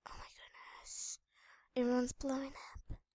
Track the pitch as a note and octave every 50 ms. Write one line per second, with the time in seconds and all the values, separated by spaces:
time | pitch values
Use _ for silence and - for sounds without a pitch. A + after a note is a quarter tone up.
0 | _ - - - - - - - - - _ - - - - - - - - -
1 | - - - - _ _ _ _ - - - - _ _ _ B3+ B3 A#3+ B3 B3
2 | B3 B3 - - - C#4 C4 C4 C4+ C4+ C#4 - - - - - - - - -
3 | _ _